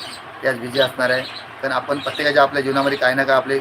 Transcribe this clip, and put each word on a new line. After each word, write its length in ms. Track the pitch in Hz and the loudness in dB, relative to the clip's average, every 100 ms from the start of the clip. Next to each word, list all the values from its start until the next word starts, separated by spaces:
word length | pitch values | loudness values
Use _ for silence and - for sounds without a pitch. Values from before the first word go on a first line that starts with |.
| - - - - | -14 -14 -16 -4
ते 60 | 131 | -2
आज 100 | 120 | -2
बिझी 220 | 123 131 | -4 0
असणार 300 | 127 135 127 | 0 0 0
आहे. 120 | 127 131 - - - | 0 -4 -12 -16 -8
कारण 100 | 135 | -4
आपण 260 | 127 127 143 | -4 -2 -4
प्रत्येकाच्या 440 | 135 143 147 143 | -4 -2 2 6
आपल्या 200 | 139 143 | 6 4
जीवनामध्ये 360 | 135 139 139 139 | 0 2 0 2
काही 160 | 127 | 2
ना 100 | 135 | 2
काही 120 | 135 135 | 4 2
आपली 220 | 131 139 | 2 -2